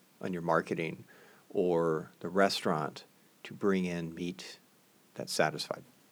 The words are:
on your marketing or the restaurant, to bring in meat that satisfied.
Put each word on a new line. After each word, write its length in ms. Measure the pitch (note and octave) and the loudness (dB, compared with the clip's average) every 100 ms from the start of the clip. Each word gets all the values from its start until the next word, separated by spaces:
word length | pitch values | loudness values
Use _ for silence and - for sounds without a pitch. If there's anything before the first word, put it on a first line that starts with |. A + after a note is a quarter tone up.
| - _ | -20 _
on 120 | - | -6
your 100 | F2+ | -4
marketing 640 | E2+ E2 - F2 D#2+ D#2+ - - - - - | 2 2 2 -2 -2 -6 -12 -20 -20 -20 -6
or 600 | G2+ F2+ E2+ E2+ D#2 - - | 0 4 4 4 2 -2 -10
the 80 | E2+ | -2
restaurant, 760 | F#2 G2 - G2 D#2+ D2 - - _ _ _ | 4 4 4 0 0 -2 -6 -16 _ _ _
to 100 | - | -16
bring 300 | - G#2 F#2+ F2+ | -2 2 2 2
in 280 | E2+ E2 | -2 -4
meat 460 | E2 F2 F2+ - - _ _ _ _ _ | -4 -6 -6 -12 -18 _ _ _ _ _
that 140 | - B1 | -10 -4
satisfied. 540 | - D#2 D2+ - - - _ _ | 2 2 0 -6 -8 -10 _ _